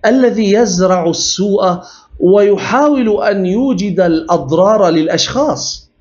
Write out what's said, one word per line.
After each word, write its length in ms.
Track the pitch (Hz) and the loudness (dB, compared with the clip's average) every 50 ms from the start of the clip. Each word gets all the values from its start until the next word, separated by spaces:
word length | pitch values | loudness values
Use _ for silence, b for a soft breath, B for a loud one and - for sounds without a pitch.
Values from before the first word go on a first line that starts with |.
| - | 2
الذي 460 | 214 240 269 254 233 196 214 220 196 | 2 2 4 2 2 2 0 0 2
يزرع 580 | 202 214 240 208 180 175 185 185 185 185 165 170 | 2 2 2 0 0 0 0 0 0 0 0 -2
السوء 680 | 165 - - - - - 190 208 190 - 190 185 175 180 B B B B B B - - | -4 -2 -4 -6 -4 -2 -2 -2 0 0 0 0 -2 -2 B B B B B B -8 0
ويحاول 1040 | - 175 190 202 202 202 202 190 - - 190 262 294 294 294 269 240 220 208 - - | 2 4 4 4 4 2 2 0 -2 -2 0 0 2 2 2 0 0 0 0 0 0
أن 220 | - 190 202 190 | -2 -2 0 -2
يوجد 540 | 180 185 226 262 269 247 175 196 208 175 175 | -2 0 0 0 -2 -2 -2 -2 -4 0 0
الأضرار 880 | 180 175 165 160 160 - 175 160 143 131 156 160 185 202 220 208 196 170 | 0 0 0 -2 -2 -2 -2 -2 -2 -2 0 2 2 2 2 2 2 2
للأشخاص 1000 | 160 156 156 165 185 - - - - 247 294 302 196 127 - - - - - _ _ _ | 2 0 0 -2 -2 -4 -4 -4 -2 -2 -2 -2 -2 -4 -8 -10 -10 -12 -16 _ _ _